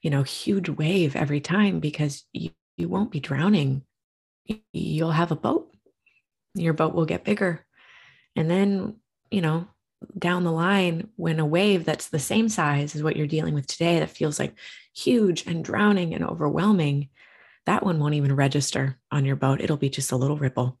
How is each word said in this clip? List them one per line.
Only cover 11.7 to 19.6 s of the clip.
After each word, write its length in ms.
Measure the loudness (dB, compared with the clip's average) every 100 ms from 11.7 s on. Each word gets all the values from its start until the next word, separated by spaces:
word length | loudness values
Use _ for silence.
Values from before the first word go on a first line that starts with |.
| 2
that's 260 | 0 -4 -2
the 100 | -4
same 300 | 0 0 2
size 460 | 2 0 0 -2 -2
as 60 |
what 140 | -2 0
you're 100 | -2
dealing 300 | -2 0 -2
with 100 | -4
today, 320 | -2 2 2
that 120 | 0
feels, 260 | -2 -4 -2
like, 160 | -6 -6 -20 -20 _
huge 540 | -6 2 4 4 0 -4
and 180 | -6 -4
drowning 480 | 2 4 4 0
and 100 | -2
overwhelming, 840 | -4 -2 -2 2 4 4 4 0 -4 _ -20 -20 -20 _ -2
that 180 | 0
one 140 | 0 0
won't 140 | 2
even 220 | 2 2 4
register 640 | 2 2 0 -2 -2 -4 _
on 140 | -2 0
your 100 | 0
boat. 240 | 2 2